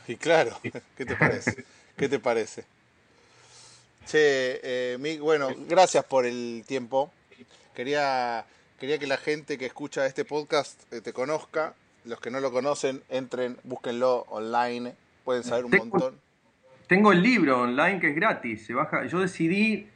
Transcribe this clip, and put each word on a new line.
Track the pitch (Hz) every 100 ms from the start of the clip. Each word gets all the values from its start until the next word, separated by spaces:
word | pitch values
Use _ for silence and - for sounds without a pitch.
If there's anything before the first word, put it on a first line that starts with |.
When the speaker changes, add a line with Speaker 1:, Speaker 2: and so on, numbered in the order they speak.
| -
Speaker 1:
Y | 113
claro, | 151 165 120 101
<laughs> | 123 123 - -
¿qué | 127
te | 117
parece? | 151 123 - - - - _ -
¿Qué | 139
te | 135
parece? | 123 117 104 - - _ _ _ _ _ _ _ - - - - _ _ -
Che, | 156 147 135 127 135 131 127 123
eh, | 123
Mick, | 147 156
bueno, | 151 156 135 123 143
gracias | 175 175 151
por | - 135 123
el | 120 120 117 -
tiempo. | 135 117 135 156 _ _ - - - _
Quería, | - 123 147 139 131 120 117 - _ _ -
quería | 131 151
que | 143
la | 135
gente | - 151 147 135
que | 127
escucha | - 147 - 135
este | 139
podcast, | 139 147 147 151 135 - -
eh, | 120
te | 113
conozca. | 113 131 156 - 160 160 - _ _
Los | 120 117
que | 117
no | 131
lo | 135
conocen, | 123 139 143 139 131 -
entren, | 131 131 127 123 123
búsquenlo | 127 127 131 120 127 123 -
online. | 107 110 117 120 120 123 - _ _
Pueden | - 123
saber | 123 120 123
un |
Speaker 2:
Tengo, | 196 117
Speaker 1:
montón. | 151 131 - _ _ _ _ _ - -
Speaker 2:
tengo | 185 214
el | 175
libro | 214 240 143 127
online | 120 127 170 190
que | 170
es | 147
gratis, | 214 180 120 107 -
se |
baja. | 123 156 151 117
Yo | 170
decidí, | 185 - 165 196 220 202 -